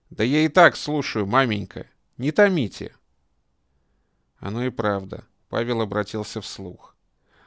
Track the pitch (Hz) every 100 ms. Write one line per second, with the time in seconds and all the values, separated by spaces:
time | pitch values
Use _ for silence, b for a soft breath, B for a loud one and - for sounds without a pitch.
0 | - - 117 151 156 180 165 - - 151
1 | - 110 98 123 127 104 92 - - _
2 | _ - 135 156 202 175 107 - - -
3 | _ _ _ _ _ _ _ _ _ _
4 | _ _ _ _ 95 113 127 127 110 98
5 | 95 - - _ _ 110 120 117 107 104
6 | 104 110 104 110 - - 95 - - _
7 | _ _ b b